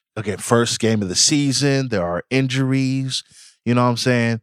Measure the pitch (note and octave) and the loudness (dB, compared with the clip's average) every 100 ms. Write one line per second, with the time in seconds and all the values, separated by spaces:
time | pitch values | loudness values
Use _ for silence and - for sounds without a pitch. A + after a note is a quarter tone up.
0 | _ - G#2 F2+ - A#2 A#2 - A2+ A2 | _ -10 -8 -6 0 2 2 0 0 0
1 | F#2+ F#2 - D3 C#3+ B2+ C#3 C3+ C3+ G#2 | 0 0 2 2 2 0 0 0 0 -2
2 | F2 F2 - C3+ C3 B2+ C3 C3+ C3 C3+ | -2 -4 -2 0 0 0 0 0 0 -2
3 | C3 C3 - - - _ A#2 B2 B2 A#2 | -4 -6 -10 -20 -20 _ 0 2 2 2
4 | B2+ A#2+ A#2 A2+ | 0 2 0 -2